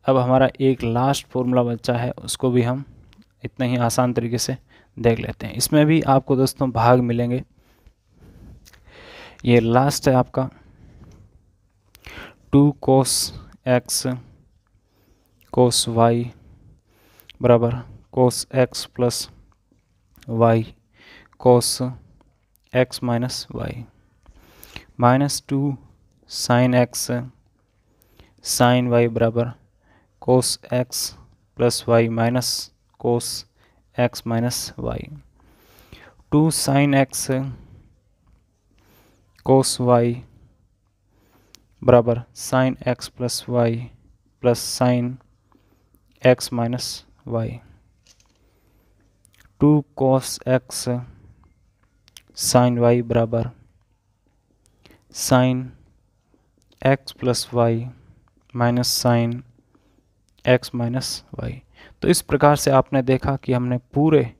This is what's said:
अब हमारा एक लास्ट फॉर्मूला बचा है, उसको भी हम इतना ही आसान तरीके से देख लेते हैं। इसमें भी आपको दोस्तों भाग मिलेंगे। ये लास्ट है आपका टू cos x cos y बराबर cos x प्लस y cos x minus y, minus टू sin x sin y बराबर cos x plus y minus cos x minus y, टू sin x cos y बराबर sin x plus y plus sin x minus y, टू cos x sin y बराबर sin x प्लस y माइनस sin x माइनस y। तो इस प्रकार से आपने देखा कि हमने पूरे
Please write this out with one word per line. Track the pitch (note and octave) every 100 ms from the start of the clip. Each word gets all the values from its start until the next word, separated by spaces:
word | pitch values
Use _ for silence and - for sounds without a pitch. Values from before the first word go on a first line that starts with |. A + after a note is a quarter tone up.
अब | - C3+
हमारा | B2 C3 C3 -
एक | C3+ C3
लास्ट | A#2 A#2+ C3 C#3 -
फॉर्मूला | C3 B2 B2+
बचा | A#2+ A#2 -
है, | A#2+ B2
उसको | - - - C3
भी | B2
हम | A#2+ C3 C#3 - _ _ _ _
इतना | A#2+ - B2
ही | B2
आसान | A#2+ - B2
तरीके | A#2 A#2 A#2
से | - C3 _ _ _ -
देख | A#2 A2+
लेते | - - G2+
हैं। |
इसमें | - - D3+ D3+
भी | D#3+
आपको | - C3+ - C3
दोस्तों | C3+ - C3+
भाग | A2+ A#2 B2+
मिलेंगे। | B2 A#2 A#2+ B2+ - _ _ _ _ _ _ _ - - - - - _ - - - - - -
ये | B2 A#2+
लास्ट | A2+ A#2+ C#3 - D3
है |
आपका | B2+ B2 - C3 - - _ - - - - - _ _ _ _ _ _ - - - - _ _
टू | C#3 D3 -
cos | - C3+ B2+ - - - - - -
x | B2 - - C3 B2+ - _ _ _ _ _ _ _ _ _ _ _ _
cos | - B2 - - A#2
y | A#2 A#2+ A#2+ - - - - _ _ _ _ _ - _
बराबर | B2 A#2+ A#2 B2 - - _
cos | - B2+ - - C3
x | B2 - -
प्लस | - A#2+ - - - _ _ _ _ _ _ _ _ - A2+
y | A#2 A2+ A2 - _ _ - - _ _
cos | B2+ B2 - - B2+ B2 _ _ _ _ _ _ _
x | B2+ B2+ -
minus | B2 A#2+ B2 - - -
y, | A2+ A#2+ A#2 _ _ _ - _ _ _ - - _ -
minus | A#2+ C3 C#3+ - -
टू | C#3 C#3+ C3 - _ _ _ _
sin | - - B2 B2+ B2
x | A#2+ - - B2 B2+ _ _ _ _ _ _ _ _ _ _ _
sin | - - B2 B2 B2
y | A#2+ A#2+
बराबर | A2+ A#2 A#2 A#2 - _ _ _ _ _ _
cos | - B2+ B2 - -
x | B2 B2+ - - - - _ _ -
plus | A#2+ - -
y | A#2 A#2
minus | A2+ A#2 B2+ B2 - - _ _ _
cos | - A#2+ - - - _ _ _ _ -
x | B2 - A#2
minus | A#2 B2 - - -
y, | - - - D3 _ _ _ _ _ _ _ - - _ _
टू | D3 D#3+
sin | - - C#3 C#3+ C#3
x | C3+ - - C3 C3+ B2 - - _ _ _ _ _ _ _ _ _ _ _ _ _ _ _ _ -
cos | C3+ C3 -
y | B2 A#2+ A#2+ A#2+ - _ _ _ _ _ _ _ _ _ _ _ _ - _ _
बराबर | B2 B2 A#2 A#2 - -
sin | - C3 C3 C3 B2+
x | B2 -
plus | - B2 - -
y | B2 A#2 A#2 B2 - _ _ _ _
plus | B2 A#2 -
sin | - B2 B2 B2 C3 _ _ _ _ _ _ _ _ _ _
x | B2+ B2 -
minus | A#2+ A#2 B2 - - _ _ -
y, | A#2 A2+ A#2 - - _ _ _ _ _ _ _ _ _ _ _ _ _ _ _ _ _ _
टू | D3 D3+ C#3 -
cos | C3+ C3 - - -
x | B2+ - - - B2 B2 - - _ _ _ _ _ _ _ _ - _ -
sin | - B2 B2 A#2+
y | A#2+ B2
बराबर | A#2 A#2 A2+ A#2 A#2+ - _ _ _ _ _ _ _ _ _ _ _ _ _ _ _ -
sin | - B2+ B2+ B2+ B2+ - _ _ _ _ _ _ _ _ _ _
x | C3 C#3 -
प्लस | - B2+ A#2 -
y | A#2+ A#2 A#2 B2 - _ _ _ _ _
माइनस | A#2+ A#2+ B2 A#2+ -
sin | B2 A#2 A#2 A#2+ - _ _ _ _ _ _ _ _ _
x | - B2+ -
माइनस | B2 A#2+ B2+ - - _ -
y। | A#2+ B2+ _ _ - _
तो | -
इस | F3
प्रकार | - C#3+ D3 D3
से | -
आपने | C3+ - C#3
देखा | B2 C3 - C3+
कि | -
हमने | B2 B2 B2 _
पूरे | C#3+ D#3 D3+ A#2